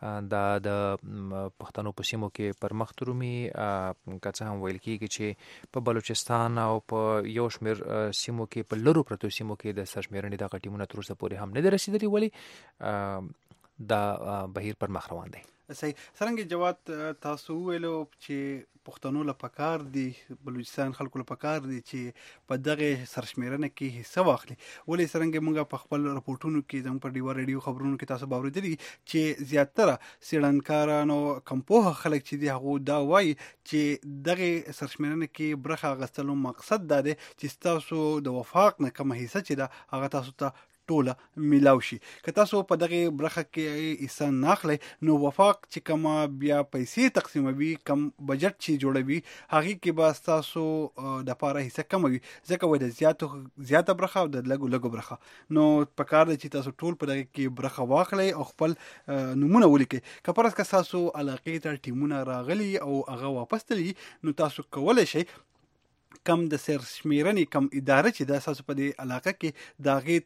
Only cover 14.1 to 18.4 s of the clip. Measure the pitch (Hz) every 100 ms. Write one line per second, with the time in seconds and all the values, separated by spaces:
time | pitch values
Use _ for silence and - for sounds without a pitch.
14.1 | - 98 101 95 95 104 107 101 92 -
15.1 | 85 92 - - _ - 147 151 143 -
16.1 | - 214 226 180 175 180 175 - 151 156
17.1 | 147 147 147 - 160 180 170 170 160 151
18.1 | _ - 139